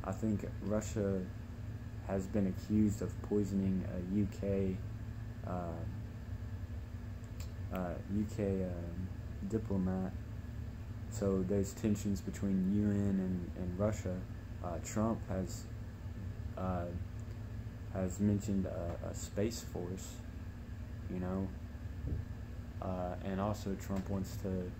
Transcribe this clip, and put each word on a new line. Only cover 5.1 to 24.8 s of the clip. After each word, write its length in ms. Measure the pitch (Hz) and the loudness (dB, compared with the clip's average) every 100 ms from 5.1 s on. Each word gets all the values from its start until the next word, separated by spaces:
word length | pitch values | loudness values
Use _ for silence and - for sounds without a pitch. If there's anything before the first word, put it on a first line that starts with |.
| - - - - | -6 -6 -6 -2
uh, 260 | 90 85 82 - - - - - - - - - - - - - - - - - - - | -2 -2 -2 -2 -4 -6 -6 -6 -4 -4 -6 -4 -6 -6 -6 -6 -6 -6 -6 -6 -4 -2
uh, 200 | 92 90 80 - | 0 0 -2 0
U 120 | 101 107 - | 0 2 2
K, 260 | 101 95 | 4 4
um, 460 | 92 87 87 87 92 - - - 98 | 2 0 -4 -2 -4 -4 -6 -4 0
diplomat. 640 | 110 - 98 92 92 92 - - - - - - - - - - | 0 2 2 4 2 0 -4 -6 -6 -6 -6 -6 -6 -6 -6 -4
So 340 | - 98 95 90 | 0 4 4 4
there's 260 | 101 95 | 4 4
tensions 480 | - 110 104 104 98 | 2 4 4 4 0
between 500 | - - 101 95 92 104 | -2 0 4 4 6 6
U 160 | 104 | 6
N 280 | 101 101 95 | 6 4 4
and, 320 | 92 92 87 - | 4 0 -2 -2
and 220 | 90 90 | -2 2
Russia. 360 | 104 110 92 92 - - - - | 4 4 0 -2 -4 -6 -8 -6
Uh, 140 | 90 82 - | -4 -4 -2
Trump 340 | 110 110 - - | 2 2 2 0
has, 360 | 95 90 - - - - - - - - - - - | 0 0 -4 -6 -8 -8 -8 -8 -6 -6 -4 -6 -2
uh, 280 | 92 90 87 90 - - - - - - - - - | 0 0 0 -4 -4 -6 -6 -6 -6 -6 -6 -8 -4
has 260 | 92 95 92 | 0 0 4
mentioned 480 | 104 104 107 98 92 | 4 4 4 2 2
a, 420 | 85 85 85 87 | 0 -2 -2 -4
a 40 | 90 | -4
space 460 | - 101 110 113 | -4 0 0 0
force, 560 | - 90 87 95 - - - - - - - - - - - | -4 -4 -2 -4 -6 -8 -8 -8 -8 -8 -8 -8 -6 -6 -4
you 80 | - | -2
know, 280 | 180 190 196 - - - - - - - - - - - - - | 0 0 0 -2 -8 -8 -6 -4 -2 -2 -2 -6 -6 -8 -8 -4
uh, 340 | 95 92 90 90 | -2 0 0 -2
and 180 | 95 95 | -2 2
also 340 | 104 104 101 95 | 2 0 -2 -2
Trump 260 | - 98 95 | -2 -2 0
wants 280 | 98 92 - | 0 0 -2
to 340 | 98 92 90 - | 0 0 -2 -6